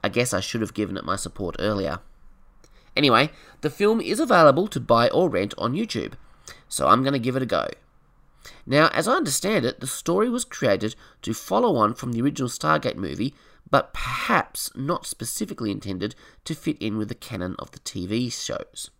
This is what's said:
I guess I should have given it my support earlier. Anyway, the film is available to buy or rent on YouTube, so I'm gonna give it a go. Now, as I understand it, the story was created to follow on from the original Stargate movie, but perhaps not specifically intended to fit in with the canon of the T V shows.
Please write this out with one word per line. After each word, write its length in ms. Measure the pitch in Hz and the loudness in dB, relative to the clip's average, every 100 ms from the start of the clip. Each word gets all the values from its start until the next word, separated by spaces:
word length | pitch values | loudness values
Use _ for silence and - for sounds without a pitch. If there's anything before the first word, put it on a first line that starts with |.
I 60 | 104 | -2
guess 240 | 107 123 | 0 0
I 80 | 92 | -2
should 180 | 98 117 | -4 -4
have 140 | 107 | -4
given 240 | - 104 95 | -2 -4 -4
it 80 | - | -4
my 100 | 98 | -4
support 400 | - - 90 - | -6 -6 -8 -2
earlier. 400 | 98 104 95 - - - - - - _ - - _ | -2 0 -2 -4 -10 -20 -20 -20 -20 _ -20 -20 _
Anyway, 380 | - 143 117 151 - - - | 2 4 6 2 -2 -20 -6
the 80 | 151 | -6
film 320 | - 202 226 | 2 2 2
is 180 | - 214 | 0 -2
available 480 | 294 202 156 135 202 | 4 8 8 8 2
to 140 | - | -4
buy 260 | 117 117 120 | 2 6 6
or 220 | - 175 | 6 2
rent 240 | 95 101 - | 2 -2 -2
on 180 | 117 143 | -4 -2
YouTube, 400 | 226 - - - - - - - _ | -4 -4 -6 -10 -20 -20 -20 -20 _
so 220 | - 67 | -2 4
I'm 160 | 110 131 | 4 4
gonna 140 | 139 | 0
give 180 | 117 127 | 0 -2
it 40 | |
a 40 | 127 | 0
go. 240 | 90 50 50 _ _ _ _ _ _ - - - | 0 -2 -8 _ _ _ _ _ _ -20 -20 0
Now, 240 | 135 160 | 4 4
as 160 | - - | 2 2
I 60 | |
understand 500 | 294 247 139 185 214 | 2 0 -2 0 0
it, 160 | 120 - | 0 -4
the 80 | - | -10
story 420 | - - 180 233 | -8 0 2 2
was 140 | 240 | 0
created 500 | - - 131 98 107 - - _ | -6 -2 0 2 0 -6 -20 _
to 120 | - | -8
follow 440 | 113 - 214 240 147 | -6 -2 2 2 4
on 160 | 107 | 2
from 180 | 117 127 | 2 -4
the 100 | 117 | 0
original 280 | 131 143 127 | 0 0 -6
Stargate 480 | - 156 156 123 - | -4 0 0 0 -4
movie, 360 | 90 69 120 - _ _ - | -6 -4 -6 -6 _ _ 0
but 220 | 139 - | 0 0
perhaps 760 | - 123 127 - 208 - - - - | -6 -6 -4 0 0 0 -8 -10 -8
not 300 | 139 170 - | -6 -6 -6
specifically 680 | - 113 - 104 - 113 | -10 -8 -6 -8 -6 -6
intended 440 | 101 98 92 104 - - - | -6 -6 -6 -6 -8 -20 -20
to 100 | - | -12
fit 240 | 156 - - | -6 -4 -4
in 160 | 110 107 | -4 -4
with 100 | 107 | -6
the 80 | - | -8
canon 400 | - 101 90 - | -10 -8 -8 -8
of 120 | - | -14
the 80 | - | -14
T 260 | - 98 90 | -12 -10 -4
V 240 | 110 123 | -4 -4
shows. 600 | - - - - - - _ | -6 -8 -8 -10 -14 -16 _